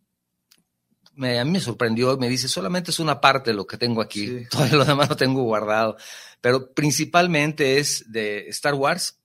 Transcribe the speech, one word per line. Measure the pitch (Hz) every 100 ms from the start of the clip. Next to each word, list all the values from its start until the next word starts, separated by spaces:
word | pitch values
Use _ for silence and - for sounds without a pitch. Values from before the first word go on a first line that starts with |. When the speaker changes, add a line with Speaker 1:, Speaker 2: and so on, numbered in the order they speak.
| _ _ _ _ _ _ _ _ _ _ _
Speaker 1:
me, | - 127 120
a |
mí | 127
me | 185
sorprendió, | 123 107 117 113 127 135
me | 123
dice, | 127 131
"Solamente | - 190 180 175
es | 160
una | 160 143
parte | 139 135 117
de | 104
lo | 95
que | -
tengo | 120 113
aquí, | 104 104 104
Speaker 2:
Sí. | 123 120
Speaker 1:
<laughs> |
todo | - 135 147
lo |
demás | 135 143 143
lo | 151
tengo | 131 131
guardado", | 120 107 104 107 113 107 - - - -
pero | 123 131 131
principalmente | - 147 143 156 175 180 160 147 151 139 135
es | 143 - -
de | 113 107 104 -
Star | 107 147
Wars | 143 139 175 - -